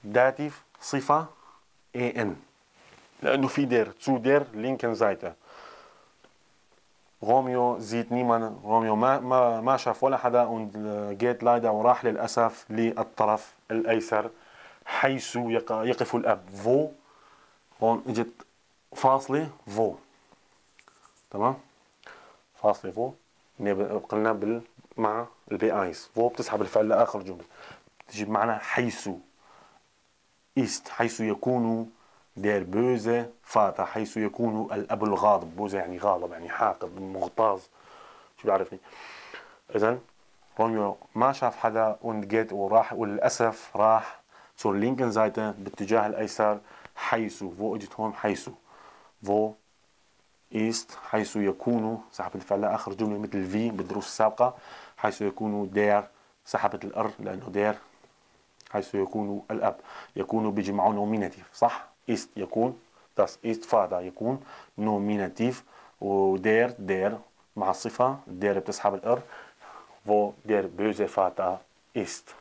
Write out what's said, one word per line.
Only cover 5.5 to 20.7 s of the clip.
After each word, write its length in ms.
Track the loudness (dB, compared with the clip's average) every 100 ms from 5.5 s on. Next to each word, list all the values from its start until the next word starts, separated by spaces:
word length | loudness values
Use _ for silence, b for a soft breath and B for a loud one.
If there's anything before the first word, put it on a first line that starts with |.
| B B B B B B B _ _ _ _ _ _ _ _ _ _
روميو 560 | 2 2 4 2 2 0
زيت 320 | -4 -4 -2
نيمان، 500 | 0 2 2 0 -8
روميو 320 | 2 2 4 4
ما، 240 | 4 4
ما، 420 | 2 4 4 2
ما 160 | 2 2
شاف 260 | 0 2
ولا 140 | 2 2
حدا 280 | 2 4 2
und 280 | 0 -6 -8 -6 -4 -6 0
geht 240 | 0 2
leider 220 | 2 4 2
وراح 400 | 4 4 4 2
للأسف 600 | -2 -2 2 2 0 -6
للطرف 840 | 0 0 0 -6 0 2 2 -2 _ -6
الأيسر 580 | -2 2 0 2 -2 -2 -10 B B B B -6
حيث 500 | 0 2 0 -4 -4
يق-، 360 | 0 -2 0
يقف 440 | -2 0 0 0 0
الأب. 340 | 2 0 -2 -4
فو، 260 | 2 2 2 -6 b b b b b b b _
هون 200 | 0 2 -2
اجت 380 | -2 -2 -6 -20 _ _ _ _ 0
فاصلة 540 | 4 4 2 -2 -4 -12 -8
فو. 280 | 0 0 -2 _ _ _ _ _ _ _